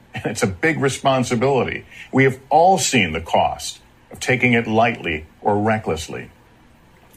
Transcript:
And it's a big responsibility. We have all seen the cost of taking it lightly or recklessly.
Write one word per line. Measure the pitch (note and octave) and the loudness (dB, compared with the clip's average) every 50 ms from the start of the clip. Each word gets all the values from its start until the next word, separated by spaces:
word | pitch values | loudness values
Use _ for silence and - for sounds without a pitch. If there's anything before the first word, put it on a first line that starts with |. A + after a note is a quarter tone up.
| - _ - | -20 _ -16
And | - - | -8 -8
it's | - A#2 - B2 | -6 -4 -2 -2
a | G2+ | -2
big | F2+ - - D#3+ D#3 C3+ | -2 0 -2 0 0 2
responsibility. | C3 C#3 C3 - - C#3 C3 C3 A#2+ - B2 A2+ B2 C3+ C#3 B2 G#2 - - - - - - - - - | 0 -2 -2 0 0 0 2 2 0 0 0 0 0 2 2 0 0 -2 -4 -10 -12 -14 -20 -20 -14 -2
We | - B2+ C3+ | 2 4 4
have | C3+ C3 - - - | 4 2 0 -6 0
all | C#3+ D#3 E3+ F#3 F#3+ F#3 | 4 4 6 6 4 4
seen | - - - A#2+ F#2+ E2+ D#2 | 2 0 0 0 0 0 -2
the | D#2+ | -6
cost | E2+ - - G2+ E2 - - - - - - - _ _ _ _ _ - | -6 0 0 2 2 2 0 -4 -10 -12 -12 -14 _ _ _ _ _ -20
of | - - | -14 -10
taking | - - B2+ A#2+ B2+ B2 A#2+ | -4 -2 -2 0 2 2 2
it | A#2 A#2 A2+ | 2 0 0
lightly | A2 A2 A#2 A#2+ A#2 - F2+ E2+ D#2+ D#2 - - - - | 2 2 2 2 0 -4 -6 -6 -8 -8 -10 -14 -16 -6
or | - - G#2 G#2 | -2 -2 0 0
recklessly. | G#2 A2 A2 A2 - F#2+ E2 D#2+ - - - - - - - _ _ _ _ _ _ _ _ _ _ _ _ _ _ _ _ | 0 0 0 -2 -2 -4 -4 -4 -6 -10 -10 -12 -12 -14 -18 _ _ _ _ _ _ _ _ _ _ _ _ _ _ _ _